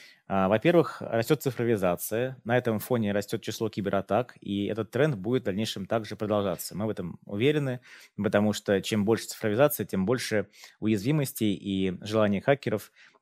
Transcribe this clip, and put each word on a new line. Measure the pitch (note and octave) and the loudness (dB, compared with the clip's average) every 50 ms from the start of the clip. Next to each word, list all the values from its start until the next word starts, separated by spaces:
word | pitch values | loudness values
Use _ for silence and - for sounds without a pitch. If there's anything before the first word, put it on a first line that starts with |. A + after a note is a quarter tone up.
| - - - _ _ - | -20 -20 -20 _ _ -2
А, | F#2+ G2 F#2+ F#2+ | 0 2 4 4
во-первых, | G#2+ A2 - E3 F3 E3+ C#3+ - - - | 4 4 4 4 4 4 4 2 -2 -8
растёт | - - - B2+ C#3 - D#3 - | -8 -4 -2 -2 0 2 0 0
цифровизация, | - C#3 B2 - A#2+ A#2 A#2 G2+ F#2+ F2+ F2 - - - G#2+ A2+ B2+ C3 C3 - - | 0 -2 -2 -2 0 0 2 2 2 2 0 0 -2 -4 -4 -2 -2 -4 -6 -8 -2
на | A2 A#2+ B2 | 0 0 2
этом | A#2 A#2 A2 G#2 | 2 2 0 0
фоне | - - B2+ A#2 G#2+ G2+ | 0 0 0 0 0 0
растёт | G2+ G#2 G2+ - - G#2 | 0 0 -2 -2 -6 -6
число | - - G#2 - A2+ G#2+ | -6 -8 -6 -4 -4 -4
кибератак, | - - G2 G2 F#2+ G2 F#2+ - G2 A2+ B2 - - - | -4 -4 -2 -2 -2 -2 0 0 0 0 0 -2 -8 -14
и | - G2 G2+ G2+ G2+ G2 | -8 -4 -4 -2 -2 -2
этот | G#2 A2+ A2 - | -2 -4 -6 -4
тренд | - A#2 C#3+ D#3 C3+ | 0 0 2 2 0
будет | F#2+ F#2 A2 B2+ B2+ - | -2 -2 -2 -2 0 0
в | |
дальнейшем | G#2 F#2 G2+ A2 - - G2 F#2+ | -2 -2 -2 -2 -4 -4 -6 -6
также | - G#2+ A#2 G#2+ - G#2+ | -4 -2 -4 -4 -4 -6
продолжаться. | - A2 G2+ G#2+ G#2 G2+ F#2+ E2+ - - - - F2 | -6 -2 0 0 2 2 0 -2 -4 -6 -8 -6 -4
Мы | A2 | -4
в | A2 | -4
этом | G2+ - F2+ E2+ - - _ | -4 -4 -6 -8 -10 -14 _
уверены, | - G2+ G2+ A#2+ C#3+ D3+ D3+ C#3+ C3 B2 B2 - - - - - - _ | -10 -4 0 2 2 2 2 0 -2 -4 -6 -10 -16 -20 -20 -20 -14 _
потому | - G2+ F2+ F#2 G2+ G#2 G#2+ G2+ | -4 0 2 4 4 4 4 2
что | - - - G2+ F#2+ | 0 0 2 2 2
чем | - - A2+ G#2+ G2 | 2 0 0 2 4
больше | A2 A2+ G2+ - - | 4 2 2 0 -4
цифровизации, | - - - A2 G#2 A#2 C#3+ D3 - - G#2 | -8 -4 -2 0 2 4 4 4 2 0 -4
тем | - - G2 F#2+ | -2 -2 0 2
больше | G2+ B2+ B2 - - A2 G#2 G2 - _ - - - - _ | 2 0 0 0 -2 -2 -2 -2 -4 _ -20 -20 -20 -12 _
уязвимостей | G#2 A2 A2 G2+ F#2+ B2+ D#3 D#3 C#3 - - - A2 G#2 G2 | 0 0 0 2 2 2 2 2 0 -2 -2 -2 0 0 0
и | - - G2 G2 F#2+ F#2+ F#2+ F2+ - | -2 -2 -2 -2 0 0 -2 -2 -4
желания | - G#2 G#2+ A2 G#2+ G#2 G2+ F#2+ | -6 -2 0 2 2 4 2 2
хакеров | - - C#3+ - - A#2 G#2+ G2+ - - _ _ - - _ _ | 2 2 2 2 0 -2 -4 -4 -4 -10 _ _ -20 -20 _ _